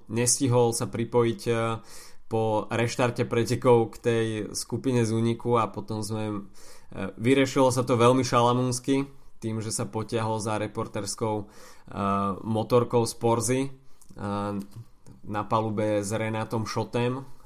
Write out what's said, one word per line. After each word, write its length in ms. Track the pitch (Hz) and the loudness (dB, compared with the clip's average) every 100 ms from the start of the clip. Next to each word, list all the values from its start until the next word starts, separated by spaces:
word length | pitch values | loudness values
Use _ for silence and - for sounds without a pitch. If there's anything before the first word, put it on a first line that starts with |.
| - | -6
nestihol 640 | 113 123 - 135 123 120 | 0 0 2 4 4 4
sa 140 | 117 107 | 2 -4
pripojiť, 540 | 113 117 120 117 98 | -4 0 2 2 0
eh, 120 | 120 117 113 113 - - - - | -2 0 0 -4 -8 -16 -14 -14
po 420 | - 113 110 107 - | -4 0 2 0 0
reštarte 540 | 113 117 - 123 123 | 0 0 2 0 0
pretekov 680 | 107 117 110 123 131 117 110 | 0 0 0 2 6 6 4
k 60 | - | 0
tej 260 | 123 113 113 110 98 | 0 2 0 -2 -6
skupine 520 | - - 120 135 123 | -8 -6 -2 2 2
z 80 | 110 | 2
úniku 480 | 113 117 117 120 117 | 2 2 0 2 2
a 80 | 104 | 2
potom 360 | 104 101 110 | -4 -6 -6
sme, 440 | 101 110 107 104 101 - - - - | -4 -4 -4 -6 -8 -14 -14 -14 -12
eh, 220 | - 98 | -8 -8
vyriešilo 560 | - 113 135 131 143 131 | -2 4 4 4 4 4
sa 120 | 127 | 4
to 120 | 123 | 2
veľmi 280 | 120 120 131 | 6 6 6
šalamúnsky 840 | 123 123 120 123 127 123 - 135 139 - - - | 4 4 4 4 0 -2 0 -2 -2 -10 -18 -8
tým, 220 | 110 110 | -6 -4
že 120 | 107 | -4
sa 140 | 107 | -4
potiahol 540 | 101 110 104 117 110 110 | -4 -6 -4 -2 0 -2
za 160 | 107 107 | -2 -2
reporterskou, 800 | 104 113 101 110 101 - 110 107 | -2 -4 -6 -6 -6 -4 -2 -2
eh, 580 | 98 - - - - 92 98 98 98 95 | -6 -16 -20 -20 -12 -4 0 0 0 -4
motorkou 640 | 110 110 - 123 120 120 | -2 -2 4 4 4 0
z 100 | 113 | 0
Porzy, 460 | - 117 117 110 131 | 0 2 2 2 0
eh, 920 | 135 - - - - - 101 101 101 101 101 117 - - - - | -2 -8 -18 -18 -16 -10 -6 -4 -4 -6 -8 -14 -18 -20 -20 -16
na 180 | - 104 | -8 -6
palube 560 | 101 113 110 107 107 104 | 0 0 0 0 0 0
s 100 | 101 | 0
Renátom 520 | 107 110 110 110 117 | -2 -2 -2 -2 -4
Šotem, 540 | 107 117 104 120 123 127 127 - | -2 -4 -2 0 -2 -2 -8 -14